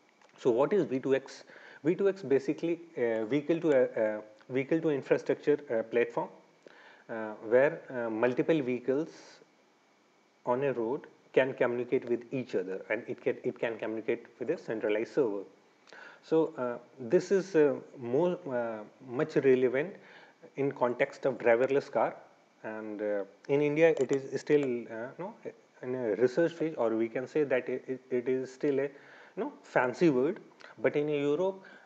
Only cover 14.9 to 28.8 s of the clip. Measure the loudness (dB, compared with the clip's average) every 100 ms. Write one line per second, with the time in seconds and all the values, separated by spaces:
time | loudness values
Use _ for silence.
14.9 | 0 0 0 0 -2 -8 -16 _ _ _
15.9 | -20 -20 -20 0 2 2 -2 -6 -6 -10
16.9 | -14 0 0 2 0 2 4 4 2 -6
17.9 | -12 -2 0 2 -2 -4 -4 -4 -6 -12
18.9 | -18 -8 -4 -2 2 6 6 4 2 -2
19.9 | -8 -20 -20 -20 _ -14 -4 -4 0 0
20.9 | 0 -2 0 -2 2 4 4 4 2 0
21.9 | 0 0 -2 -14 _ _ _ -12 -10 -10
22.9 | -6 -4 -2 -6 -10 -2 2 2 4 4
23.9 | 4 2 0 -2 -6 2 2 2 -2 -6
24.9 | -10 -10 -10 -14 -12 -14 -16 _ _ -8
25.9 | -4 -2 2 4 4 2 0 -4 0 0
26.9 | 0 0 -2 -4 -2 0 0 0 -6 -6
27.9 | -10 -4 -4 0 -2 -4 -4 0 0